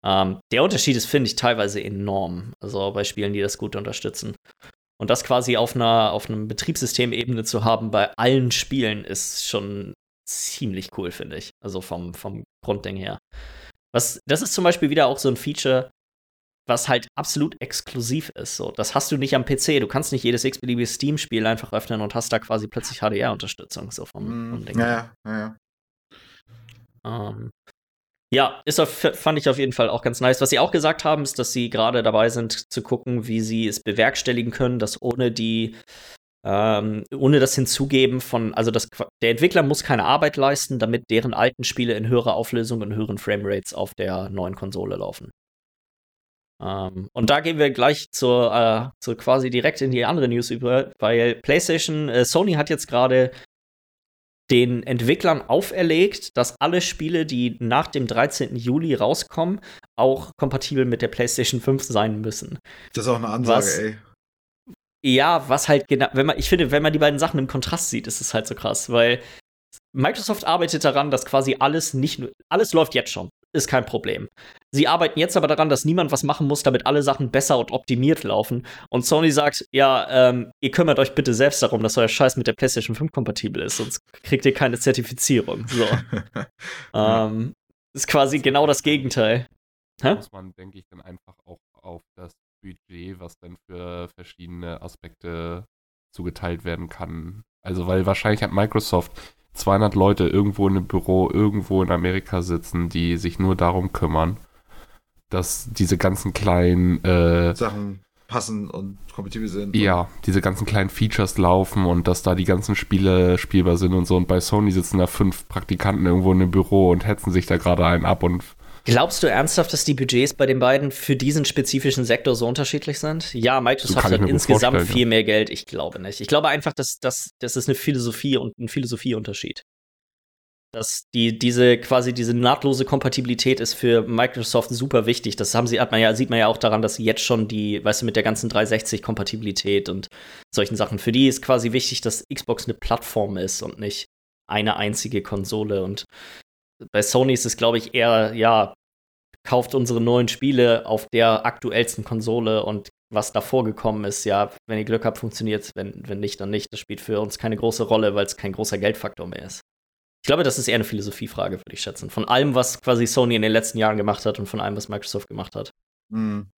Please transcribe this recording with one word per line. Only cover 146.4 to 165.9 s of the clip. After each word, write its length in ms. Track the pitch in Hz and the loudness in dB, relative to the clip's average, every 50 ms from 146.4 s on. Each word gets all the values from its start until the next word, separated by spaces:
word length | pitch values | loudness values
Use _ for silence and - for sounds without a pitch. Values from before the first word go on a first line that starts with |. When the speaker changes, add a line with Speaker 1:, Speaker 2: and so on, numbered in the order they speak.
| - _ _ _ _ _ _ _ 113 - | -20 _ _ _ _ _ _ _ -20 -2
Speaker 1:
bei 100 | - 104 | 0 0
Sony 320 | 104 - - 123 127 131 131 | 0 2 2 2 4 4 2
ist 100 | 120 - | 2 0
es, 140 | 117 - - | -4 -2 2
glaube 180 | 120 117 117 | 2 2 2
ich, 180 | 117 110 - - | 2 -2 -2 0
eher, 380 | 127 113 117 113 110 110 107 | 2 4 4 6 4 4 2
ja, 400 | 110 113 110 117 113 110 101 95 - _ _ _ _ _ _ _ _ _ _ _ _ _ | 0 2 4 4 6 6 4 2 -2 _ _ _ _ _ _ _ _ _ _ _ _ _
kauft 320 | _ - 131 123 120 - - | _ 0 0 0 0 0 0
unsere 280 | 135 123 120 123 117 | 0 0 0 0 0
neuen 260 | 113 117 120 123 123 113 | 2 4 4 4 2 2
Spiele 560 | - - 135 139 139 123 120 120 117 113 - | -2 -2 0 2 4 6 6 6 4 2 2
auf 200 | - 110 107 - - | -2 -4 -4 -4 -2
der 340 | - 113 113 113 110 110 - | 2 4 4 4 4 2 0
aktuellsten 580 | 120 - - - 120 - 113 117 117 - - 110 | -4 -6 -4 -6 -2 0 0 0 0 -4 -10 -8
Konsole 580 | - 120 110 107 117 110 120 117 110 110 107 | -6 -6 -4 -2 -2 -2 0 0 0 0 0
und 280 | - - 107 104 98 - _ _ _ _ | 0 -2 -6 -8 -10 -14 _ _ _ _
was 200 | 110 107 104 - | -2 -2 -2 0
davor 320 | - 110 - - - 131 120 | -4 -4 -2 0 0 0 0
gekommen 400 | 107 107 - - 113 107 107 104 | 0 -4 -2 -2 -2 -2 -2 -4
ist, 200 | 101 101 - - | -6 -6 -4 -2
ja, 280 | 110 98 98 104 101 - - _ - | 0 0 0 0 -2 -4 -18 _ -6
wenn 100 | 110 107 | -6 -4
ihr 60 | 107 | -2
Glück 200 | 107 113 113 113 | -2 -2 0 0
habt, 120 | 117 110 - | -2 -4 -2
funktioniert's, 540 | - 113 - - 113 110 107 104 104 - - | -10 -10 -8 -6 -4 -2 -2 -4 -4 -10 -12
wenn, 200 | 95 98 98 - - - | -10 -10 -10 -12 -14 -12
wenn 140 | - 101 98 | -10 -8 -6
nicht, 200 | 104 101 - - | -6 -6 -6 -8
dann 100 | 98 98 | -6 -4
nicht. 200 | 104 110 - - | -4 -4 -6 -6
Das 60 | - 107 | -14 -16
spielt 220 | - _ - - | -12 _ -12 -12
für 200 | - - 110 104 | -6 -4 -2 -2
uns 180 | 107 104 - - | -2 -4 -6 -6
keine 180 | - 113 110 | -4 -4 -4
große 260 | 104 117 113 110 - | 0 0 -2 0 0
Rolle, 320 | 117 101 113 110 107 104 98 | 0 2 2 2 2 2 2
weil's 220 | 104 101 98 - | 0 -2 -2 -4
kein 160 | - - 101 | -8 -8 -8
großer 240 | 95 - 107 - 104 95 | -6 -6 -6 -4 -4 -2
Geldfaktor 480 | 98 104 107 - - 104 - - 85 | -2 -2 -2 -2 -8 -12 -10 -12 -14
mehr 160 | 90 - - | -12 -12 -14
ist. 200 | - - - - _ _ _ _ _ _ _ _ _ _ _ _ | -14 -16 -18 -18 _ _ _ _ _ _ _ _ _ _ _ _
Ich 40 | - | 0
glaube, 160 | - 139 165 | 0 2 4
das 160 | 170 135 - - | 2 0 0 0
ist 100 | 117 - | -2 0
eher 60 | 110 | 0
eine 100 | 117 107 | 0 0
Philosophiefrage, 720 | - 117 104 98 101 95 - 113 104 - - 92 92 95 | -2 -4 -6 -6 -8 -8 -10 -12 -10 -6 -6 -4 -4 -6
würde 160 | 92 - - | -10 -12 -16
ich 80 | - - | -12 -12
schätzen. 300 | - - - - - 101 | -10 -10 -10 -12 -14 -10
Von 160 | - - 107 | -6 -6 -2
allem, 280 | - 120 127 143 147 127 | 2 2 2 2 2 2
was 260 | 127 123 - - - | 2 0 0 -4 -4
quasi 240 | - 131 123 117 120 | 0 2 2 2 2
Sony 300 | 113 - 131 123 120 120 | 2 4 2 2 4 2
in 60 | 110 | 2
den 100 | 107 110 | 2 4
letzten 260 | 110 113 110 - - 113 | 2 2 0 0 -2 0
Jahren 180 | 110 110 107 | 0 2 2
gemacht 300 | 104 101 104 101 - - | 0 0 -2 -2 -2 -2
hat 120 | 110 104 - | -4 -4 -4
und 80 | 95 | -8
von 140 | 95 - 107 | -8 -6 -6
allem, 160 | 98 98 101 | -6 -6 -6
was 140 | 107 - - | -8 -8 -8
Microsoft 380 | 104 104 - - - 101 - _ | -10 -10 -8 -8 -8 -8 -8 _
gemacht 280 | 104 107 92 - - | -12 -12 -12 -10 -10
hat. 140 | 101 101 - _ _ _ _ | -12 -12 -12 _ _ _ _